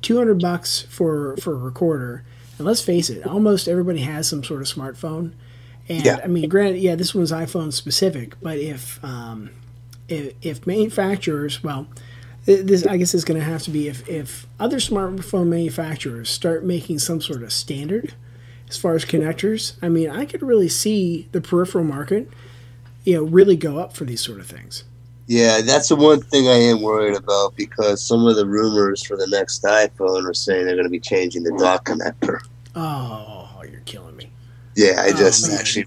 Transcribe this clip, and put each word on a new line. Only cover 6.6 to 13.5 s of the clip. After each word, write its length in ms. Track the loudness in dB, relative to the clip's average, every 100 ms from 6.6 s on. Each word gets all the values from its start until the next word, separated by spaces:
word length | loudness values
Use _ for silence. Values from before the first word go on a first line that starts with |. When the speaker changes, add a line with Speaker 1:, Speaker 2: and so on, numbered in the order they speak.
| 2 2
Speaker 1:
yeah, 140 | 0
this 200 | 0 -2
one's 180 | -2 -2
iPhone 400 | -2 -4 -4 -4
specific, 640 | -6 -4 0 0 -2 -10 -12
but 180 | -8 -6
if, 440 | -6 -8 -12 -14
um, 460 | -12 -12 -12 -14 -14 -18 -20 -20 -20 -18 -10
if, 260 | -8 -8 -10
if 260 | -10 -8 -4
manufacturers, 1000 | 0 0 0 0 0 -2 -2 -4 -6
well, 240 | -6 -8 -10 -16 -20 -20 -20 -4 4
th-, 180 | 4
this, 220 | 6 4 4
I 100 | 2
guess, 160 | 2
is 120 | 0
gonna 160 | 0 -2
have 220 | -2